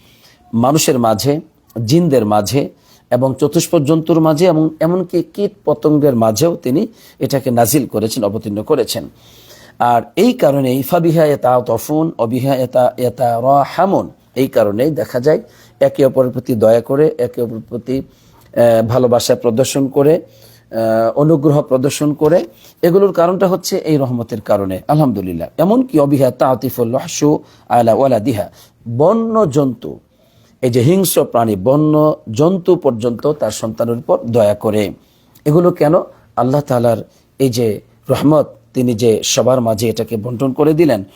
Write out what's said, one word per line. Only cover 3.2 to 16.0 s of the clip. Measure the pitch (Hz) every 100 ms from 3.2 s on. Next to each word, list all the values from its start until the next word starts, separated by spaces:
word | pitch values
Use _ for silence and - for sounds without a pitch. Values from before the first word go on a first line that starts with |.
| 135 127
চতুষ্পদ | 147 170 160 170 139
জন্তুর | 165 160 165
মাঝে | 160 151 185
এবং | 156 156 -
এমনকি | 160 185 175 175
কীট | 165 - 202 - -
পতঙ্গের | 147 151 151 147 120
মাঝেও | 110 110 165 175
তিনি | 127 143 233 - - -
এটাকে | 135 139 131
নাজিল | 117 113 147 110
করেছেন, | 110 110 127
অবতীর্ণ | 104 107 110 101
করেছেন। | 104 147 107 - 71 - _ - - - - -
আর | 120 120 - -
এই | 240
কারণেই | 254 156 139 131 131
"ফাবিহা | 127 175 170 165 151
ইয়াতাআতাফুন | 139 127 127 113 113 - 151 160 -
ওয়া | 113
বিহা | 123 139 131
ইয়াতা-, | 123 127 123 -
ইয়াতারাহামুন", | 123 - 120 117 127 143 135 - 185 156 78 - _ -
এই | 135
কারণেই | 123 104 101 147
দেখা | 143 117 123
যায় | 135 175 - _ _ -
একে | 139 -